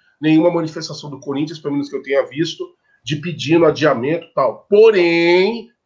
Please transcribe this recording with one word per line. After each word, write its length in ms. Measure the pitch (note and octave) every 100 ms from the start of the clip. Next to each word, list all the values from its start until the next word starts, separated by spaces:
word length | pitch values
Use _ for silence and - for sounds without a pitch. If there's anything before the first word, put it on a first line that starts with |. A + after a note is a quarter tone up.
| _ -
nenhuma 300 | D#3 D#3+ F3
manifestação 600 | E3+ D#3 E3 D#3 D3 D3
do 100 | C3+
Corinthians, 380 | C#3+ C#3 D#3 D#3
pelo 160 | D3
menos 160 | C#3+ C#3
que 60 | C3+
eu 60 |
tenha 200 | C3+ C#3 -
visto, 480 | C3+ E3 - F3+ _ _ _
de 120 | - D3+
pedindo 500 | F3 C3 B2 E3 D#3+
adiamento 600 | B2 D3+ A#2+ C3 E3 -
e 60 |
tal. 340 | - B2 - -
Porém, 1000 | G#3 A3+ G3+ E3+ E3+ E3+ F3+ G3+ A#3 A3 _